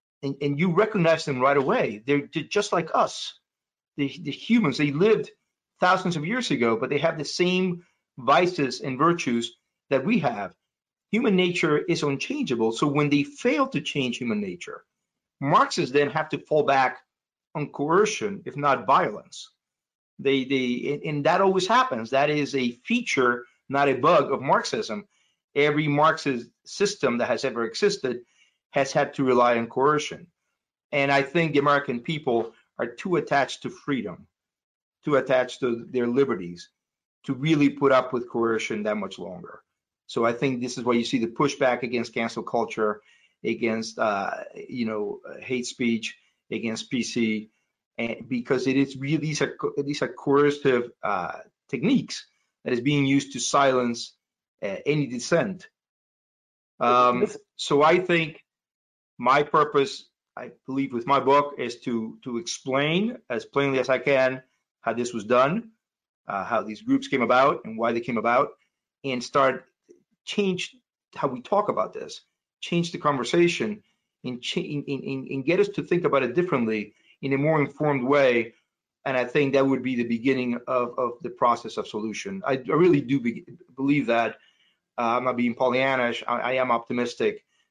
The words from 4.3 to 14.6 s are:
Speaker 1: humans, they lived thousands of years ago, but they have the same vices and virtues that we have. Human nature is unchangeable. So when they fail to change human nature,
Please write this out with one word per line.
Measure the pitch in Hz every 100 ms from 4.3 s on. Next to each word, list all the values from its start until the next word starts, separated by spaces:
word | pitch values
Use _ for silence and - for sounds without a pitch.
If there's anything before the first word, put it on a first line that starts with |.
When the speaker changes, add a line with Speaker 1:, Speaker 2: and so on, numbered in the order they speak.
Speaker 1:
humans, | - - 240 165 123
they | 151
lived | 143 214 214 - - _ _ _ _
thousands | 185 185 180 170
of |
years | 156 247 240
ago, | 131 117 110
but | 127
they | 143
have | 170 151
the | 139
same | - 180 185 185 175 - _ _ -
vices | 123 135 143 - 131 -
and | 131 131
virtues | 165 170 - 117 117 - _ _ -
that | 135 156
we | 226
have. | 139 104 95 - _ _ _ _ _
Human | 208 254 185
nature | 185 175 160 151
is | - 160
unchangeable. | 147 139 - 294 240 117 113
So | 113 147
when | 143 147
they | 143
fail | 139 - 240 294 269
to | 147
change | - 143 127 117
human | 120 104
nature, | 98 87